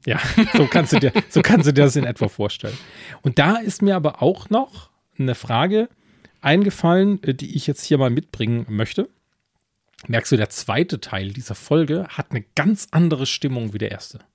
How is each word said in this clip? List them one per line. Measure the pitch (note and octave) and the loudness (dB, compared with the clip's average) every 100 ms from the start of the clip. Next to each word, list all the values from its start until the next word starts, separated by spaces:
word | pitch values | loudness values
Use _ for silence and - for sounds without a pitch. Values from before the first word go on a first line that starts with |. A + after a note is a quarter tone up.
| - | -2
Ja, | A2 - - G#3+ A#3 | -2 2 2 4 4
so | C3+ | 4
kannst | F3 D#3 | 2 2
du | A#3 | 2
dir, | C3+ G#3+ - | 2 2 2
so | G#3 | 2
kannst | - G#3+ C#3+ | 4 4 4
du | |
dir | C#3 | 4
das | C#3+ C#3+ | 4 2
in | B2 | -2
etwa | A#2 G#2+ | -2 -4
vorstellen. | - G#2 - G#2+ A#2+ - - - - | -2 -6 -6 -10 -12 -16 -20 -20 -6
Und | C#3 B2 | 0 2
da | D3 A3+ | 2 2
ist | G#3+ - | -2 0
mir | G3 F#3 | 0 2
aber | D3 - | -2 0
auch | C3+ F#3+ - | 0 0 -2
noch | A3 C4+ - - _ _ - | -2 -2 -10 -20 _ _ -6
eine | C3 A#2 | -4 -4
Frage | - A#2 F3 G#3+ A#3+ _ _ _ _ _ | -2 0 0 0 -2 _ _ _ _ _
eingefallen, | C#3 F3 G3+ - E3+ F3+ G3+ G3 | 2 2 2 0 2 4 2 0
äh, | - | -2
die | C3 - C#3 | -6 -6 -6
ich | - | -4
jetzt | C#3 | -6
hier | - C#3+ | 0 2
mal | C3 | 2
mitbringen | B2 - - A2+ A#2 A#2 | 0 -4 -6 -4 -4 -4
möchte. | G#2 A2 - A#3+ _ _ _ _ _ _ _ _ _ - | -4 -4 -4 -6 _ _ _ _ _ _ _ _ _ -4
Merkst | A#2 - | -4 0
du, | B2 | 0
der | G#2+ | 0
zweite | - - A2 F3 A#2 | -6 -4 -2 -2 -6
Teil | - F#2+ G2 | -8 -8 -8
dieser | A2 - G#2 | -10 -12 -12
Folge | - D#3 D3 E3 F#3 | 0 0 2 -2 -6
hat | - - | -10 -8
eine | A#2+ - - | -8 -6 -2
ganz | E3 G#3 - | 0 -2 0
andere | D#3+ E3+ C#3 C3+ | 2 2 0 -4
Stimmung | - C#3+ B2+ A2 | -4 -4 -4 -6
wie | G#2 | -6
der | G#2 | -8
erste. | F2 - - _ | -8 -16 -20 _